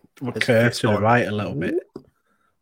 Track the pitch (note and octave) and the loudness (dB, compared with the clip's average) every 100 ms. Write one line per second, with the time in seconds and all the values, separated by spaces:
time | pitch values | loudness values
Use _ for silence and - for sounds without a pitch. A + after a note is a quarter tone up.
0 | _ - B2+ A2 - A2+ A#2+ - A#2 G#2 | _ -12 -8 -4 2 4 2 0 0 2
1 | G#2+ A#2+ F3+ G#3 - C#3+ F#3+ E4+ - - | 4 2 2 -4 -6 -6 -4 -6 -8 -16
2 | _ _ _ _ _ _ | _ _ _ _ _ _